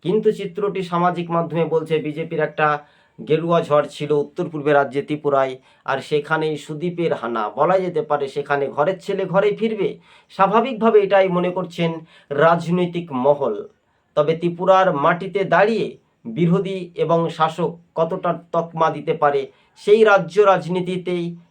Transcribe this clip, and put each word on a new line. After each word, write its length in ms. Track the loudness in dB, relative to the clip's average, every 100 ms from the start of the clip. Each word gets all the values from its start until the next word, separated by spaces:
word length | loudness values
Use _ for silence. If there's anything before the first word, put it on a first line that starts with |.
কিন্তু 300 | 0 0 2
চিত্রটি 500 | 0 -6 -4 -4 -4
সামাজিক 480 | -4 0 0 -2 -4
মাধ্যমে 340 | -2 -2 -2
বলছে, 340 | 0 -2 -2 -4
বিজেপির 420 | -4 -8 -8 -4
একটা 380 | -4 0 0 0 -6 _ _ _ -2
গেরুয়া 340 | 0 2 0
ঝড় 240 | 2 2 0
ছিল 240 | -4 -2
উত্তর 360 | -2 -2 -6 -8
পূর্বে 240 | -4 2
রাজ্যে 300 | 2 2 -2
ত্রিপুরায়, 540 | -4 -4 0 0 0 -4 _ _
আর 140 | -6 -6
সেখানেই 560 | -2 -4 0 -2 -2 -4
সুদীপের 580 | -8 -6 -6 -2 -2
হানা। 360 | -2 -4 -4 -4
বলা 280 | 0 2 2
যেতে 240 | 0 -4
পারে 260 | -2 -2 -4
সেখানে 380 | -6 -4 -2 -2
ঘরের 340 | -2 -2 -2
ছেলে 240 | -6 -6
ঘরেই 320 | -2 0 0 0
ফিরবে। 420 | -4 -2 -6 -6 _ -20 _
স্বাভাবিকভাবে 720 | 0 2 2 0 0 4 4
এটাই 280 | 6 4 4
মনে 220 | 2 -2
করছেন 500 | -4 -8 -4 -4 -4 -12 -20 _
রাজনৈতিক 840 | 2 4 4 0 0 0 -4 -6
মহল। 560 | -2 2 2 0 -4 -10 _ _ _ _
তবে 220 | -2 0 0
ত্রিপুরার 560 | -2 -2 4 4 4
মাটিতে 520 | 2 2 0 -2 -4
দাঁড়িয়ে 540 | 2 4 4 2 -4 -8 _ _
বিরোধী 680 | -12 -2 2 2 0 -6 -10
এবং 340 | -6 0 0 0
শাসক 460 | 0 -2 0 -6 -6 _
কতটা 480 | -4 -4 -2 -4 -4 -4
তকমা 380 | -4 -4 -2 -2
দিতে 240 | -2 -4
পারে, 380 | 0 2 2 -4 _ _ _
সেই 280 | 2 6
রাজ্য 360 | 8 6 2 2
রাজনীতিতেই 960 | 4 4 2 -4 -4 -6 -4 -4 -6 -10 _